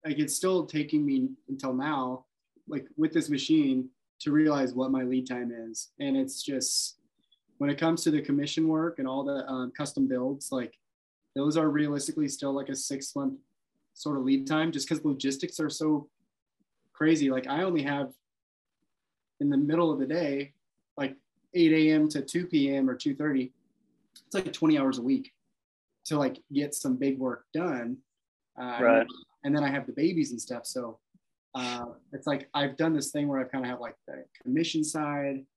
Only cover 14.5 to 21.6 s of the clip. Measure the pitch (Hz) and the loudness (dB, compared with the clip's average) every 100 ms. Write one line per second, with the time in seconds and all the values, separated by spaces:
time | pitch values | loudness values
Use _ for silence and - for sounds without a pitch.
14.5 | 156 165 147 - 151 151 135 135 135 175 | 0 2 -2 -4 -2 0 0 -2 -2 -6
15.5 | - 151 - 156 151 - _ _ _ _ | -4 -4 -2 0 0 -2 _ _ _ _
16.5 | _ _ _ _ _ 156 160 139 131 131 | _ _ _ _ _ 4 4 4 2 -2
17.5 | 147 190 165 139 285 262 - _ _ _ | -2 0 0 0 -2 -4 -8 _ _ _
18.5 | _ _ _ _ _ _ _ _ _ 143 | _ _ _ _ _ _ _ _ _ 2
19.5 | 139 147 165 165 139 131 165 151 139 143 | 2 2 2 2 0 -2 -2 -2 -2 -6
20.5 | _ _ _ _ - 135 - _ _ _ | _ _ _ _ -6 -6 -6 _ _ _
21.5 | 175 | 4